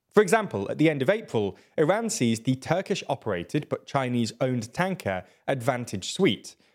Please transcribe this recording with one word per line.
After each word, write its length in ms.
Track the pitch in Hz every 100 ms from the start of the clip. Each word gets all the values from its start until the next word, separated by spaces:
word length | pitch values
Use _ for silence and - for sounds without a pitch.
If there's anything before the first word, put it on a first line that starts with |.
| _
For 100 | -
example, 480 | 196 220 202 101 98
at 60 | 120
the 140 | 156
end 100 | 147
of 80 | 131
April, 480 | 214 170 120 101 - _ -
Iran 320 | 156 202 226
seized 340 | - 120 110
the 120 | - 131
Turkish-operated 1120 | - 165 190 190 - 139 113 90 87 151 143
but 160 | - -
Chinese-owned 880 | 139 127 123 113 - 131 127 110
tanker 500 | - 185 185 - 92 - _ -
Advantage 640 | 135 117 123 120 101 -
Sweet, 440 | - 185 98 - - _